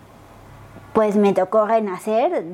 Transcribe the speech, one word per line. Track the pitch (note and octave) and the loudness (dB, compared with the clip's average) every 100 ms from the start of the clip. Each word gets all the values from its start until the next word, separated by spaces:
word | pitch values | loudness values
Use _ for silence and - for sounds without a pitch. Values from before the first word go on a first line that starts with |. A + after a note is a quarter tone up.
| - - - - - - - - - | -20 -20 -20 -20 -20 -20 -20 -20 -6
pues | A3 G#3+ G3+ | 0 0 2
me | G3+ | 2
tocó | F#3 F#3 A3 G#3+ | 2 0 0 2
renacer | A3+ G#3 F#3 G#3+ A3 D4+ E4 E3 | 0 -2 -6 -4 0 0 -2 -6